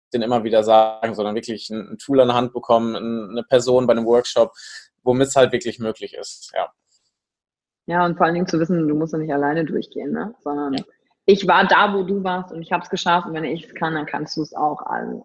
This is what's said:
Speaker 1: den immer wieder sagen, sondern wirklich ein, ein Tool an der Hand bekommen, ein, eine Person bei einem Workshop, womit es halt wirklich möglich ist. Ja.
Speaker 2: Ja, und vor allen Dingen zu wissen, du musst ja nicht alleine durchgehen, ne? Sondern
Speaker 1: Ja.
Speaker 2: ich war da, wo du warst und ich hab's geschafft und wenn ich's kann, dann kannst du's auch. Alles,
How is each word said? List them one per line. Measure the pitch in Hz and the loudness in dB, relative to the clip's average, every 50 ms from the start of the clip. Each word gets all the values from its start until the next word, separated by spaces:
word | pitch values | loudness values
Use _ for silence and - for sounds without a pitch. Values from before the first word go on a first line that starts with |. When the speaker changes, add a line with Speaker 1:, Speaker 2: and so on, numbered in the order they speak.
| _ _ - | _ _ -4
Speaker 1:
den | 120 | -4
immer | 110 117 123 117 107 | -2 0 -2 -2 0
wieder | 113 107 110 107 | 2 2 2 4
sagen, | 110 110 110 110 110 110 110 113 113 107 | 6 6 6 6 4 0 -4 -6 -6 -4
sondern | 101 104 104 104 | -4 -4 -2 -4
wirklich | 110 110 - 110 104 - - | -4 -6 -6 -10 -10 -10 -10
ein, | 110 110 98 - | -10 -10 -10 -12
ein | 110 | -16
Tool | 107 - - 139 135 | -16 -6 2 4 4
an | 127 | 6
der | 123 120 | 6 4
Hand | 120 123 123 123 | 0 0 -2 -6
bekommen, | 120 - - 117 113 113 113 110 | -10 0 2 2 2 2 0 -4
ein, | - 117 113 113 113 107 92 | -6 -6 -6 -8 -8 -8 -8
eine | 107 120 113 | -8 -8 0
Person | - 135 123 120 127 127 127 127 | 2 2 2 4 4 2 4 4
bei | 120 117 | 2 2
einem | 113 113 | 2 2
Workshop, | 113 117 120 123 - - 117 117 - - - - - - - - _ _ _ _ | 2 2 2 2 0 2 2 2 2 0 -14 -20 -20 -20 -20 -20 _ _ _ _
womit | 123 123 127 135 | 0 2 2 0
es | 131 - | 2 4
halt | 135 127 110 | 4 4 4
wirklich | 123 113 - 117 107 - | 2 -4 -4 -6 -8 -6
möglich | 113 110 110 - 101 - - | -6 -8 -6 -8 -14 -14 -12
ist. | - - - - - - - - | -14 -14 -14 -16 -18 -20 -10 -6
Ja. | - 87 - _ _ _ _ _ _ _ _ _ _ _ _ _ _ _ _ _ _ _ _ _ _ _ | -6 -6 -6 _ _ _ _ _ _ _ _ _ _ _ _ _ _ _ _ _ _ _ _ _ _ _
Speaker 2:
Ja, | - 165 180 180 | -4 0 0 0
und | 175 165 | 0 2
vor | - 185 | 2 2
allen | 165 170 | 2 2
Dingen | 170 180 | 0 -2
zu | - - 160 | -2 0 -2
wissen, | 165 165 185 165 160 | 0 0 0 0 0
du | 151 151 | 0 0
musst | 151 160 160 165 | -2 -2 -2 -4
ja | 160 | -6
nicht | 156 160 143 | -4 -2 -2
alleine | 143 143 143 151 165 160 | 0 0 0 0 -2 -2
durchgehen, | 143 - 180 - - - - - 143 | -2 -4 -6 -6 -6 -10 -10 -8 -6
ne? | 147 156 170 214 233 _ | -6 -6 -6 -8 -12 _
Sondern | _ 147 143 143 147 139 135 | _ -8 -6 -6 -6 -4 -6
Speaker 1:
Ja. | 135 - - _ _ _ _ _ _ _ | -6 -8 -10 _ _ _ _ _ _ _
Speaker 2:
ich | - 208 196 - | 2 2 4 4
war | 175 170 180 202 | 4 4 4 6
da, | 185 185 165 208 208 196 | 6 6 4 4 4 0
wo | 196 185 | -2 -2
du | 175 202 202 190 | -2 -4 -4 -2
warst | 185 180 185 180 - - | -4 -4 -4 -6 -10 -14
und | 165 | -14
ich | 165 - | -6 -4
hab's | 185 175 - - | -4 -4 -4 -6
geschafft | - 180 - 180 170 180 185 | -8 -4 0 2 2 2 0
und | - 160 | -2 -6
wenn | 156 160 | -6 -4
ich's | 131 156 165 - - - | -4 -6 -8 -8 -14 -8
kann, | - 170 160 160 | -6 -4 -4 -4
dann | 156 151 | -4 -6
kannst | - - 147 151 - - | -6 -6 -6 -6 -6 -6
du's | 165 151 - - | -6 -6 -6 -4
auch. | - 147 151 147 - - | -2 -2 -2 -2 -4 -8
Alles, | - 58 - - 120 123 - | -6 -6 -6 -6 -8 -10 -12